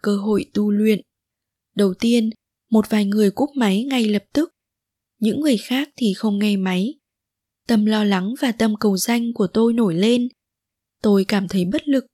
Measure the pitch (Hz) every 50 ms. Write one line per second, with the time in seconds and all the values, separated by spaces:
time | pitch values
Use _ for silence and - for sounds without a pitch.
0 | - 208 208 202 196 220 214 196 - - - 202 208 208 208 208 214 220 107 -
1 | - _ _ _ _ _ _ _ _ _ _ _ _ _ - 190 202 190 185 -
2 | - 233 240 240 220 220 - _ _ _ _ _ _ - 226 220 214 - 220 214
3 | 208 196 208 214 214 196 190 - 262 285 - 277 233 202 190 208 247 277 269 247
4 | 226 214 208 202 - _ - 285 330 - _ _ _ _ _ _ _ _ _ _
5 | _ _ _ - 220 220 - 277 302 302 247 202 - - 247 269 294 294 _ -
6 | 254 202 185 - - 214 202 202 214 208 202 196 190 185 185 180 190 247 - _
7 | _ _ _ _ _ _ _ _ _ _ _ _ _ - 233 214 208 214 214 214
8 | 208 202 196 185 180 202 254 - 294 247 220 - 226 220 214 - - 208 196 180
9 | - - 233 240 233 233 233 - 202 185 - 220 226 233 233 240 226 190 160 170
10 | 196 226 240 247 240 254 - _ _ _ _ _ _ _ _ _ _ _ _ _
11 | - 214 202 196 190 - 214 196 196 175 - 190 180 180 233 311 - 294 269 262
12 | 247 _